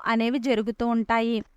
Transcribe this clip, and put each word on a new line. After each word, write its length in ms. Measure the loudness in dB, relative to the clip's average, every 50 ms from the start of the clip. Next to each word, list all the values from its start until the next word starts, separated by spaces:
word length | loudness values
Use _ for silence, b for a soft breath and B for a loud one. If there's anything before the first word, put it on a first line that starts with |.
| 0
అనేవి 320 | 0 0 2 2 0 0 0
జరుగుతూ 480 | 0 0 0 0 0 -4 -4 -2 -2
ఉంటాయి. 560 | 0 0 0 0 0 0 0 2 0 -2 -2 -4 _ _